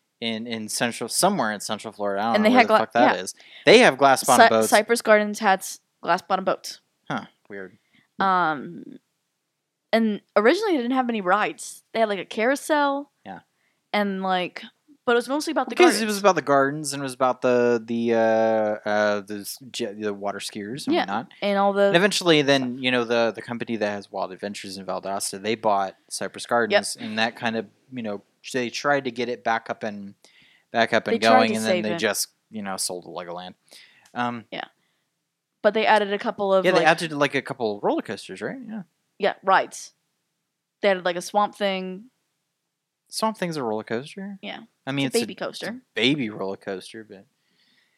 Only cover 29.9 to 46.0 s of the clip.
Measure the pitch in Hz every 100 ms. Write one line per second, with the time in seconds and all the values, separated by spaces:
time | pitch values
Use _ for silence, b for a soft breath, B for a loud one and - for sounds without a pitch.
29.9 | 104 98 - b b b b b 117 113
30.9 | 110 - 226 113 113 113 110 110 107 107
31.9 | 107 107 98 - _ _ 110 98 95 -
32.9 | 90 85 85 87 87 92 - b b b
33.9 | b b 120 120 120 - - - _ _
34.9 | _ _ _ _ _ _ _ 214 220 208
35.9 | 214 202 202 233 196 196 190 185 180 156
36.9 | 170 165 143 143 135 - 135 110 101 175
37.9 | 302 - 101 - 95 120 262 226 214 -
38.9 | _ _ - 190 - 190 180 127 - -
39.9 | _ _ _ _ _ _ _ _ - 202
40.9 | 185 180 175 175 208 208 - 202 190 185
41.9 | 185 247 _ _ _ _ _ _ _ _
42.9 | _ _ - 220 214 180 156 117 107 104
43.9 | 117 151 196 196 196 202 - - _ 135
44.9 | 139 135 240 214 185 160 - 180 254 _
45.9 | -